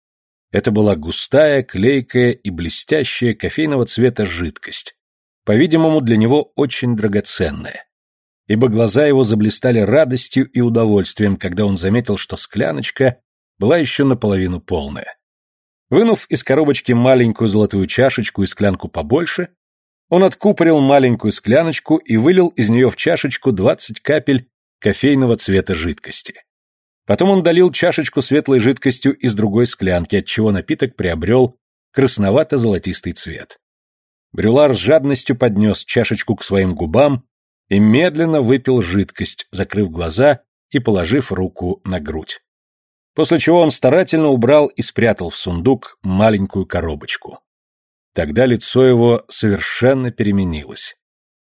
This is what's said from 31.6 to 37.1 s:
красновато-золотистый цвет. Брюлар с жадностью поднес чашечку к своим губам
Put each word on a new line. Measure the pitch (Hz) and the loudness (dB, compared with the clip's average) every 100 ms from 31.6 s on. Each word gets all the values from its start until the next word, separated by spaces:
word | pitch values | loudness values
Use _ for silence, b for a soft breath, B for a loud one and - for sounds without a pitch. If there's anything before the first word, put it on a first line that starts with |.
| _ _ _ | _ _ _
красновато-золотистый | - 135 - 98 117 156 143 117 95 95 90 - | 0 0 2 0 0 0 0 0 -2 -4 -8 -8
цвет. | 85 - 80 - - _ _ _ _ _ _ _ | -8 -10 -12 -16 -20 _ _ _ _ _ _ _
Брюлар | - 98 123 147 | -4 2 4 4
с | 117 | 2
жадностью | 95 156 139 139 - 127 | 2 2 2 -2 -2 0
поднес | 123 101 107 95 | 0 2 0 0
чашечку | - - 110 110 - 107 | -2 -2 -2 -2 -4 -6
к | |
своим | - 98 92 | -2 0 0
губам | 85 82 98 147 | -2 -2 2 2